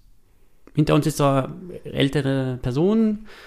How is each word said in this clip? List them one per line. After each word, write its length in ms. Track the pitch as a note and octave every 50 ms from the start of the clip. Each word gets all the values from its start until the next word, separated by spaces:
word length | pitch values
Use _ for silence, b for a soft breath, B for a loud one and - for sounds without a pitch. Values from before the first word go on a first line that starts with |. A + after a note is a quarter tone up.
| - - - - _ _ _ _ - - - - - - -
hinter 200 | - D3+ D3+ D#3
uns 120 | D3+ C#3+
ist 100 | D#3 D3+
so 80 | - D3
eine 240 | C#3 C3+ C3+ C3 - C#3+ F3+ F#3+ F3+ - - -
ältere 760 | - - C3 C3+ C#3 C3+ D3+ C3+ C3+ C3+ C3+ C3+ C3 B2+ B2
Person, 600 | - C3 A#2+ C3+ E3 F#3+ G#3+ A3+ A3+ G#3+ G#3+ G#3 B B B B B